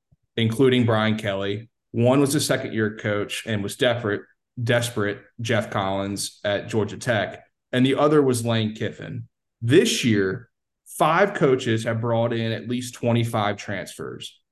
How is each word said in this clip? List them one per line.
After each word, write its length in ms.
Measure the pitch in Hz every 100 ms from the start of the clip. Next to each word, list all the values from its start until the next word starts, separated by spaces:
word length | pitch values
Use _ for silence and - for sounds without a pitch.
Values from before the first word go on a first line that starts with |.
| _ _ _ -
including 480 | 113 113 135 123 117
Brian 320 | 110 110 107
Kelly. 520 | 104 98 101 107 117 _ _
One 300 | 113 123 135
was 120 | 139
a 60 | 151
second-year 580 | - 131 - 110 107 107
coach 460 | 107 104 98 - -
and 160 | 107
was 140 | 139 -
desperate, 460 | 127 117 113 101 - _ _ -
desperate, 560 | 117 120 117 107 101 - - -
Jeff 280 | 117 110 107
Collins 680 | 107 95 98 98 98 - - 104
at 240 | 101 104
Georgia 280 | 113 104 95
Tech, 460 | 127 107 87 - _ _ -
and 120 | 127 127
the 100 | 156
other 260 | 151 151
was 240 | 131 120 117
Lane 280 | 113 110
Kiffin. 540 | 107 101 - 104 113 - _ _ -
This 440 | 117 165 226 - 120
year, 440 | 104 95 - - _ _ _ -
five 480 | - 156 170 202
coaches 500 | - 147 127 120 110
have 160 | 117 113
brought 320 | 120 113 117
in 220 | 117 113
at 160 | 113 117
least 240 | 123 120
twenty-five 640 | - 120 117 117 117 104 104
transfers. 800 | - 95 82 - 67 62 - _ _